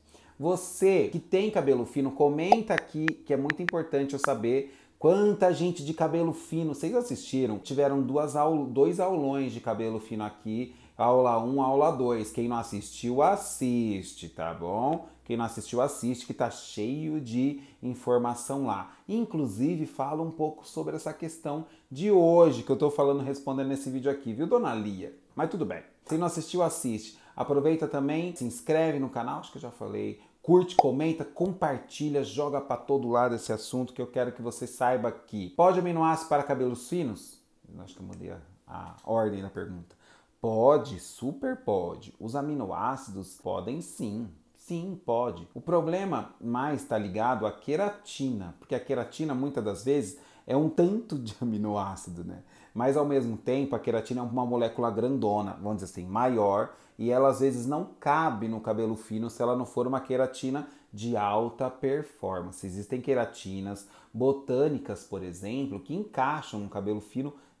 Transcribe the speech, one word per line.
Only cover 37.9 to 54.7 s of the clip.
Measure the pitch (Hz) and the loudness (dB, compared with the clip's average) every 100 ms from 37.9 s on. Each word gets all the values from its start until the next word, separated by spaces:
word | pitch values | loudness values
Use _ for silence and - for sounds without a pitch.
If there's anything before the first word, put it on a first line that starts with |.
| - | -16
que | |
eu | 95 | -16
mudei | 90 90 | -12 -12
a, | 90 80 - - | -14 -16 -20 -16
a | 90 87 85 - | -12 -12 -12 0
ordem | 113 107 101 | 2 2 0
da | 95 | -8
pergunta. | - - 87 85 _ _ - _ - | -8 -10 -12 -16 _ _ -20 _ -6
Pode, | 113 110 123 151 135 90 | -2 6 8 6 2 -10
super | - - 123 233 262 262 | -14 -8 -8 -4 -6 -4
pode. | - 95 87 - - - | 0 0 -2 -8 -16 -12
Os | 110 139 | -8 -6
aminoácidos | 143 147 98 85 113 - - 98 90 - | -4 -4 -4 -2 -4 -4 -8 -12 -12 -10
podem | 98 92 92 151 | -6 -4 -4 -8
sim. | 170 - 110 107 110 - _ _ - | -10 -8 -6 -6 -10 -14 _ _ -8
Sim, | 170 185 185 - | -8 -6 -8 -2
pode. | 117 123 85 87 | 0 0 -4 -14
O | - | -12
problema | - 170 156 180 196 131 - - | 0 0 2 -2 -2 -4 -6 -10
mais | 117 123 143 139 - | -4 -2 -2 -4 -2
tá | 110 | -2
ligado | 104 98 120 110 104 | -2 0 0 0 -2
à | |
queratina, | - - 156 202 - - - 135 110 87 - | -4 -4 -2 -2 -4 -14 -6 -4 -4 -8 -12
porque | - | -6
a | 123 | -6
queratina, | - 127 117 - 156 127 | -2 -4 -4 -4 -2 -2
muitas | 143 139 | -2 -2
das | 104 95 | -2 -2
vezes, | 113 143 98 - - - - | 2 2 0 -8 -20 -16 0
é | 131 | 2
um | 156 | 2
tanto | - 175 214 - 147 | 4 4 4 -4 -6
de | 113 - | -6 -4
<laughs> | |
aminoácido, | 120 107 107 104 98 95 - 87 | -2 0 0 -2 -4 -8 -12 -10
né? | 87 90 - - - | -10 -12 -18 -20 -12
Mas, | 110 131 143 | -2 2 4
ao | 147 | 4
mesmo | 139 117 104 | 2 0 -4
tempo, | - 131 139 117 | 0 0 0 -2
a | |
queratina | - 113 107 123 | 0 -2 -2 -4
é | |
uma | 120 123 123 | -2 -2 0
molécula | 120 113 | 2 0